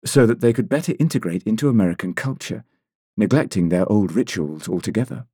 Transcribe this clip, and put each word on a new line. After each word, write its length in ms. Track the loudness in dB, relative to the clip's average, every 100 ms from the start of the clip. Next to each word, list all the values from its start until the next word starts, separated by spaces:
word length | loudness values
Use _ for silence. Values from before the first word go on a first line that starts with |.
so 220 | 2 4 4
that 140 | 4
they 120 | 2
could 160 | 2 0
better 260 | -2 -2 0
integrate 420 | 0 0 -2 -4
into 260 | -2 0 2
American 460 | 4 2 0 -6
culture, 480 | -6 -6 -6 -8 -12 -12 _ _ _ _ -2
neglecting 520 | 2 2 0 0 0
their 200 | 2 2
old 220 | 2 2
rituals 560 | 0 -2 -4 -6 -6 -6
altogether. 580 | -6 -4 -4 -4 -8 -14